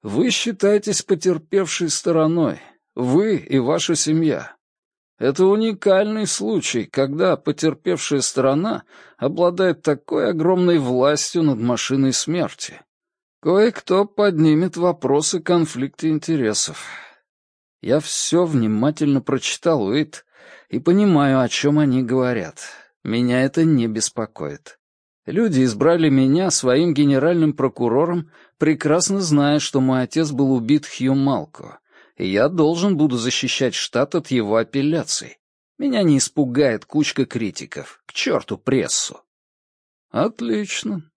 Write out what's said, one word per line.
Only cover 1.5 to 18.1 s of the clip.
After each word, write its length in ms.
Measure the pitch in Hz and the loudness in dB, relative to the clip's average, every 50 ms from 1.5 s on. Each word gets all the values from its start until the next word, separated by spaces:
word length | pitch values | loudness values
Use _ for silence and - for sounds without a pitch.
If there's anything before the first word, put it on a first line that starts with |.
| - 196 190 160 - - 180 156 | -2 -2 0 -2 -4 -4 -2 -4
стороной, 720 | - - - 170 165 160 156 156 165 175 160 120 73 - - - _ _ _ _ _ | -4 -4 -2 0 2 2 2 2 2 2 0 -2 -2 -6 -14 -20 _ _ _ _ _
вы 420 | - 123 123 131 170 208 220 202 | -4 -2 2 2 2 4 2 0
и 220 | 160 151 - 139 135 | -2 -2 0 0 0
ваша 360 | 120 127 160 170 - - 170 | 2 2 0 -2 0 -2 -2
семья. 640 | 143 - 156 156 160 165 156 120 71 - - - _ _ _ _ _ _ _ _ _ _ _ _ _ | -2 0 0 0 0 2 0 0 -2 -6 -12 -20 _ _ _ _ _ _ _ _ _ _ _ _ _
Это 260 | 117 131 135 170 185 | -2 -2 2 4 4
уникальный 800 | 190 202 214 220 226 208 190 - 202 190 190 208 214 214 220 214 | 4 4 2 0 -2 -2 -2 2 2 4 4 2 0 -2 -4 -4
случай, 600 | - - - 196 220 220 175 - - - 120 101 | -4 -4 -4 -4 -2 -2 -2 -2 -2 -4 -4 -6
когда 500 | - - 135 135 135 139 156 190 185 156 | -4 -2 -2 -2 -2 0 0 0 0 0
потерпевшая 840 | - _ 151 147 - 156 160 156 160 _ 180 180 - - - 147 139 | 0 _ -6 -4 0 -2 -2 -2 -2 _ -4 -4 -2 -2 -2 -2 -2
сторона 640 | 120 - - 135 127 135 139 151 180 220 208 - - _ - - - - _ _ | -2 -2 -2 0 2 2 2 0 -2 -2 -6 -8 -10 _ -20 -20 -20 -20 _ _
обладает 640 | - 139 143 160 175 175 180 175 190 185 160 - | -4 -4 0 2 0 0 2 2 0 0 0 0
такой 480 | _ 160 147 - _ - 165 151 - 220 | _ -2 -2 -2 _ -6 -4 -2 0 0
огромной 480 | 180 160 156 175 185 180 180 175 175 160 | 0 0 2 2 2 4 4 4 4 2
властью 640 | 135 123 127 127 127 143 151 147 - - - 175 | 2 0 0 2 2 2 2 0 -4 -4 -2 0
над 180 | 160 151 131 107 | 2 2 0 0
машиной 540 | 113 123 123 113 - - 143 135 135 135 127 | 0 -2 -2 -2 -2 -2 0 0 0 0 0
смерти. 680 | - - 151 165 180 143 - - _ - - - - _ _ _ _ _ _ _ _ _ _ _ _ | -2 -4 -4 -2 -2 -4 -6 -6 _ -14 -14 -14 -20 _ _ _ _ _ _ _ _ _ _ _ _
Кое-кто 640 | - 147 180 196 214 240 - - _ - 185 190 208 | -2 0 2 4 4 2 0 -4 _ 0 0 0 0
поднимет 720 | 208 _ - 208 202 180 151 160 156 151 156 180 185 - 170 | 0 _ 0 0 2 4 4 4 4 4 4 2 -2 -2 0
вопросы 600 | 175 180 170 175 - 127 135 147 151 - - 175 | 0 0 0 0 0 0 0 2 0 0 -4 -4
конфликта 680 | 160 - 175 170 160 151 - 123 131 135 _ - 156 160 | -2 0 2 2 0 0 -2 -6 -6 -8 _ -4 -4 -2
интересов. 760 | 156 147 - - 160 147 123 107 104 - - - 73 - - - - - - - _ _ _ _ _ _ _ _ _ _ _ _ _ _ | -2 -2 -2 -2 -2 0 0 0 -2 -2 -6 -6 -8 -14 -16 -16 -18 -18 -20 -20 _ _ _ _ _ _ _ _ _ _ _ _ _ _
Я 180 | - 92 127 156 | -2 0 0 0
всё 460 | - - | 0 -4